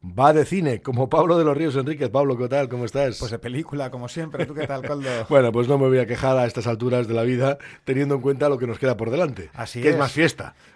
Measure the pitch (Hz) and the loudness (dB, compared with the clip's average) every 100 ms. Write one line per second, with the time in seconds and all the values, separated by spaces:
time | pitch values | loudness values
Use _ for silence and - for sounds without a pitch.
0 | 92 90 139 156 139 190 156 113 - 127 | -10 2 4 6 2 0 -2 -2 -4 -4
1 | 131 156 170 170 156 143 160 135 131 151 | 0 2 4 4 4 2 0 -2 -4 -4
2 | 127 123 143 123 123 139 135 123 120 135 | -2 2 0 0 0 0 -2 -4 -4 -2
3 | 139 107 123 110 120 123 160 143 131 127 | -2 -2 -8 -8 -8 -8 -8 -8 -8 -10
4 | 120 165 160 147 135 147 151 135 131 147 | -12 -10 -10 -6 -6 -6 -6 -6 -6 -6
5 | 135 120 110 143 120 117 123 139 135 127 | -4 -4 4 6 6 2 2 4 4 4
6 | 117 120 131 131 120 123 117 117 123 123 | 2 0 2 2 2 -2 -4 -2 0 0
7 | 117 113 120 127 135 139 - - - 135 | 0 0 0 2 0 -2 -8 -16 -4 -2
8 | 139 139 127 135 147 135 120 110 131 113 | 0 0 0 2 0 0 -4 -2 -2 0
9 | 113 135 175 117 80 - 113 120 135 160 | -2 -2 -2 -4 -14 -12 -10 0 2 4
10 | 135 135 160 - - _ - | 0 2 0 0 -14 _ -20